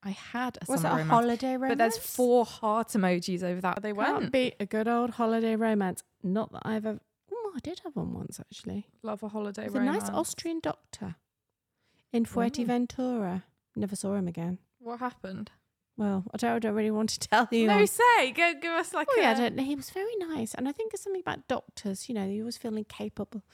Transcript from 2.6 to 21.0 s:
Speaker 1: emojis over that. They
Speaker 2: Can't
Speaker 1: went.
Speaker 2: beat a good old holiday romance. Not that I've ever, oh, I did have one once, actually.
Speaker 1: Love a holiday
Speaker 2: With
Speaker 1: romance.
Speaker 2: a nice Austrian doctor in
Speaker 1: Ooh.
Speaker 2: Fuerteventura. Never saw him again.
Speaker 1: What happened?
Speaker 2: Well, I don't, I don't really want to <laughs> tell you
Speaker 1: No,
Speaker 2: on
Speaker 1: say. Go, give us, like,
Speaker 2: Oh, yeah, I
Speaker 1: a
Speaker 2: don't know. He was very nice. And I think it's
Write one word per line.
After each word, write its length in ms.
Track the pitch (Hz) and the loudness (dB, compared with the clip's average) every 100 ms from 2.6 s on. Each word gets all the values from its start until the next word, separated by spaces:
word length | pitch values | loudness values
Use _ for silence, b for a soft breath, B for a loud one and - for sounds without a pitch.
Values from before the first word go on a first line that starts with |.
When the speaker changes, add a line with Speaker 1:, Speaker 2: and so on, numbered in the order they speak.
| 220 214 226 | 0 0 0
Speaker 1:
emojis 540 | 220 185 180 175 180 | 2 4 2 0 -2
over 180 | 180 180 | -2 -2
that. 200 | 185 180 | -2 -2
They 120 | 208 | -4
Speaker 2:
Can't 260 | 202 226 370 | -2 0 0
Speaker 1:
went. 120 | 226 | 0
Speaker 2:
beat 240 | 262 254 - | 2 0 -2
a 60 | 202 | -4
good 220 | 214 220 | -2 0
old 240 | 233 240 | 2 0
holiday 440 | 226 226 226 226 220 | 0 0 2 2 2
romance. 480 | 226 214 190 180 - _ | 2 2 0 -2 -10 _
Not 280 | - 196 220 | -2 -2 -2
that 80 | - - | -8 -4
I've 200 | 220 214 | -4 -4
ever, 140 | 214 _ _ _ | -6 _ _ _
oh, 220 | 427 440 330 | -8 -6 -8
I 40 | |
did 220 | - 359 | -10 -10
have 120 | 359 277 | -8 -6
one 180 | 165 | -6
once, 260 | - - - | -6 -10 -12
actually. 480 | - - - 190 - _ | -16 -14 -10 -10 -10 _
Speaker 1:
Love 180 | 220 214 | -10 -8
a 40 | 214 | -8
holiday 360 | 214 208 202 214 | -6 -6 -6 -6
Speaker 2:
With 100 | 226 | 0
Speaker 1:
romance. 300 | 247 339 202 | 0 0 -2
Speaker 2:
a 20 | |
nice 80 | 202 | -2
Austrian 420 | 339 - 339 330 | -4 -4 -6 -4
doctor 560 | 311 - _ - 196 170 _ _ _ _ _ _ _ _ _ | -4 -6 _ -12 -10 -10 _ _ _ _ _ _ _ _ _
in 120 | 233 | -2
Speaker 1:
Ooh. 20 | 233 | 0
Speaker 2:
Fuerteventura. 1160 | - 233 269 233 247 247 - 254 247 190 185 - _ _ - | 2 0 0 0 0 0 -2 -2 -2 -2 -4 -8 _ _ -6
Never 200 | 202 196 | -6 -4
saw 200 | 196 202 | -4 -2
him 120 | 180 | -2
again. 300 | 170 170 180 _ _ | -4 -4 -6 _ _
Speaker 1:
What 200 | 233 240 | -14 -6
happened? 520 | 247 240 190 190 214 _ _ _ _ - | -6 -8 -12 -12 -12 _ _ _ _ -4
Speaker 2:
Well, 260 | 208 190 185 | 0 0 -4
I 40 | 214 | -2
don't, 180 | 233 233 | 0 0
I 40 | |
don't 140 | 226 | 0
really 160 | 208 214 | 0 0
want 220 | 214 220 | 0 0
to 80 | - | -2
<laughs> 80 | - | 2
tell 180 | 214 240 | 4 4
you 160 | 233 220 | 4 6
Speaker 1:
No, 100 | 208 | 8
Speaker 2:
on 80 | 208 | 6
Speaker 1:
say. 440 | - 480 466 262 | 8 8 8 6
Go, 220 | 240 339 330 | 4 2 2
give 120 | 339 | -2
us, 220 | 330 330 330 | -2 0 -2
like, 120 | 311 | 2
Speaker 2:
Oh, 80 | 508 | 6
yeah, 80 | 320 | 6
I 40 | |
Speaker 1:
a 40 | 226 | 4
Speaker 2:
don't 180 | 240 - | 2 0
know. 80 | |
He 120 | 269 285 | -2 -2
was 160 | 269 | -6
very 240 | - 403 453 | -4 -4 -4
nice. 380 | 339 311 226 - | -4 -4 -4 -4
And 120 | 254 | -6
I 40 | |
think 240 | 294 440 | -4 -6
it's 80 | 415 | -6